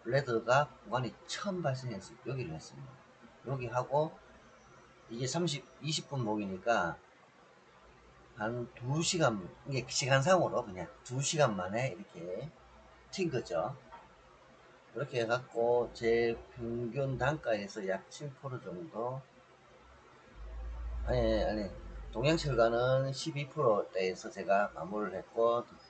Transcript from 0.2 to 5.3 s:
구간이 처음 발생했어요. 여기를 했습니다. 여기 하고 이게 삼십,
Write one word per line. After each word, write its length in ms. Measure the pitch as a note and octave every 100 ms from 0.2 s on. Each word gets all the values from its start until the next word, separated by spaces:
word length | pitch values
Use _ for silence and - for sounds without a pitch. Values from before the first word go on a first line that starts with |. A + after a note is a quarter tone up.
| C#3 A2+ A2+ C3 D3 -
구간이 280 | - A#2+ B2 - -
처음 360 | - G3+ F3+
발생했어요. 540 | D#3 B2+ B2+ G2 - - -
여기를 260 | C3 F2+
했습니다. 380 | D#2 - C3+ C#3 - - - - - -
여기 180 | C3+ B2
하고 500 | A#2+ B2+ C#3 D#3 - - - - - - - - - -
이게 160 | A2+
삼십, 400 | C3